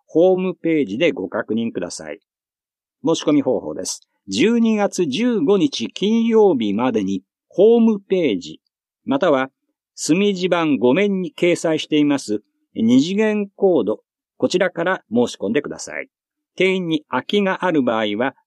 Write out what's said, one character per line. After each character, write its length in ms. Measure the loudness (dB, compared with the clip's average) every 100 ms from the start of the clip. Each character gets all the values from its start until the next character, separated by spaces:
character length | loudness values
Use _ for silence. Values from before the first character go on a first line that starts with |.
| _
ホ 300 | 2 4 2
ー 20 |
ム 160 | -2
ペ 280 | -4 -2 0
ー 40 | 0
ジ 120 | 0
で 160 | -2
ご 160 | -2 -6
確 240 | -6 -4
認 180 | -4 -4
く 80 | -6
だ 120 | -8
さ 200 | -10 -14
い。 80 | -16 _ _ _ _ _ _ _ _ -4
申 100 | -2
し 80 |
込 80 | 0
み 100 | 0
方 200 | 0 -2
法 120 | -4
で 120 | -10 -10
す。 160 | -12 _ _ -8
十 320 | 0 2 2
二 160 | 2 2
月 300 | -2 -2 -4
十 340 | -2 -2 0
五 180 | 2 2
日 300 | 2 -2 -8
金 380 | -4 0 0 2
曜 280 | 4 4
日 200 | 4 0
ま 180 | 0 0
で 140 | 0 -2
に 180 | -4 -8 _ _
ホ 300 | 2 4 6
ー 20 |
ム 220 | 4 2
ペ 320 | -2 -2 0
ー 80 | -2
ジ、 180 | -6 -16 _ _ _ _ -4
ま 120 | 0
た 140 | 2
は 180 | 2 -2 -10 _ _ _ -12
隅 400 | -2 0 2 0
地 140 | -2
版 260 | 0 0 2
五 160 | 2
面 280 | 2 2 -2
に 120 | -6
掲 220 | -2 0 0
載 240 | -2 -4
し 80 | -2
て 100 | 0
い 60 |
ま 160 | 2 0
す 240 | -4 -8 -8 _ _ -2
二 260 | 4 4
次 140 | 4 0
元 320 | 0 -2 -6
コ 320 | -2 2 2
ー 40 | 0
ド、 160 | -4 _ _ _ _
こ 140 | -2
ち 100 | 0
ら 120 | -2
か 120 | -2
ら 200 | -4 -4 -2
申 200 | -2 -2
し 80 | -2
込 120 | -2
ん 20 |
で 80 | -2
く 80 | -4
だ 100 | -12
さ 220 | -12 -12
い。 80 | -12 _ _ _ _ -2
定 180 | -2 0
員 140 | -2
に 160 | -4 -2
空 160 | -4
き 180 | -2 -2
が 200 | 0 -2
あ 80 | 0
る 100 | 0
場 180 | 0 0
合 180 | -2 -2
は 180 | -4 -6